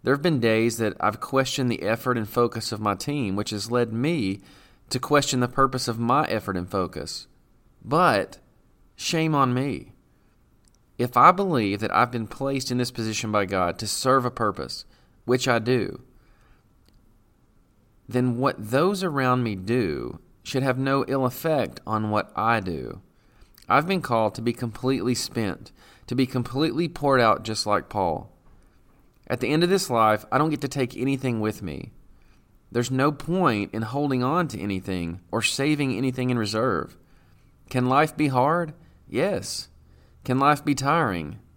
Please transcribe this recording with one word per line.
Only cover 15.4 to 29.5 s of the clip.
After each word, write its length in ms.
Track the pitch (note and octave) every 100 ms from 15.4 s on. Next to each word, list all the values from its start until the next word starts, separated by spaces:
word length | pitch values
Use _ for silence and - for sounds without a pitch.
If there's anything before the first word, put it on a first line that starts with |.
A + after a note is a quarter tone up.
| C3
I 120 | A#2
do, 420 | A2 B2+ - - - - _ _ _ _ _ _ _ _ _ _ _ _ _ _ _ _ _ _ -
then 280 | A#2+ B2+ A#2+
what 340 | C3+ - G#2
those 320 | C3 F3+ G3
around 400 | F#3 C#3 C3 B2+
me 100 | A#2
do 640 | G2 F#2 B2 F#2+ C#2+ A#1+ - - _
should 180 | - C3
have 160 | C3+ B2+
no 260 | C3+ C3+ -
ill 180 | C3+ B2+
effect 540 | - E3 D3+ F2+ - -
on 240 | G#2+ G#2+
what 200 | G#2+ - -
I 240 | A2 A#2
do. 420 | F#2 D#2 B1 - _ _ _ _ - - -
I've 200 | B2+ E3
been 160 | F#3+
called 320 | - A#2 G#2+ -
to 80 |
be 100 | A#2
completely 640 | A#2 A#2+ G#2+ B2+ C3+ G#2+ A#2+
spent, 560 | - A2+ G#2 - - - - - -
to 80 |
be 140 | B2 B2+
completely 600 | B2+ A#2+ A#2+ D#3+ C#3 E3+
poured 320 | E3+ C#3+ C3
out 220 | A2+ -
just 240 | - A2 G#2+
like 240 | G#2 -
Paul. 420 | G#2 F2+ D#2 - _ - - - _ _ _ _ _ -
At 140 | B2
the 80 |
end 160 | A#2